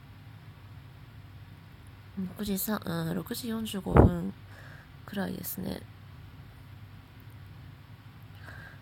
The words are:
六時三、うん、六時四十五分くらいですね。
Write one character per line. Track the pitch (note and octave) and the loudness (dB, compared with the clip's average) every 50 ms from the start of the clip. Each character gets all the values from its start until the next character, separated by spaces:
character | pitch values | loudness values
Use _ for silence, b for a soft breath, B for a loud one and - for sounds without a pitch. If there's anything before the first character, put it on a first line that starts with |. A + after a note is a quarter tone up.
| - - - - - - - - - - - - - - - - - - - - - - - - - - - - - - - - - - - - - - - - - - - G3 F#3+ F3+ - | -16 -16 -16 -16 -16 -16 -16 -16 -16 -16 -16 -16 -16 -14 -14 -14 -16 -16 -16 -16 -16 -16 -16 -16 -16 -16 -16 -16 -16 -16 -16 -16 -16 -16 -16 -16 -16 -16 -16 -16 -16 -10 -6 -4 -4 -4 -4
六 | - G#3 | -4 -2
時 | G#3 G3 F#3+ | 0 0 2
三、 | - G#3+ G#3+ - - | 2 2 0 0 0
う | - E3 E3+ E3 E3 | 0 0 2 2 2
ん、 | F3 | 0
六 | G3 E3 - A#3+ | 0 0 -2 -4
時 | - - | -4 -2
四 | A#3 A3 A3+ A3 | -2 -2 -2 -2
十 | G#3+ G3+ F#3+ | -2 -2 -2
五 | F#3+ F#3+ | 4 10
分 | F3 - F3+ F3+ F3 E3+ F3 G3 - - - B B B B B B B B B B - - | 12 12 12 12 12 8 -2 -4 -4 -6 -12 B B B B B B B B B B -16 -10
く | - G3 | -4 -2
ら | G3+ F#3 | 0 0
い | F3+ F#3 | 0 -2
で | - F3 | -4 -4
す | - - | -4 -4
ね。 | F#3 F3+ G3 - - - - - - - - - - - - - - - - - - - - - - - - - - - - - - - - - - - - - - - - - - - - - - - - - - - - - B B B B B B B B B | -2 -2 -4 -4 -4 -8 -12 -16 -16 -16 -16 -16 -14 -14 -14 -14 -16 -16 -16 -16 -16 -16 -16 -14 -14 -14 -14 -16 -16 -16 -16 -16 -16 -16 -16 -16 -16 -16 -16 -14 -14 -14 -16 -16 -16 -18 -18 -18 -18 -16 -16 -16 -16 -16 -16 -14 B B B B B B B B B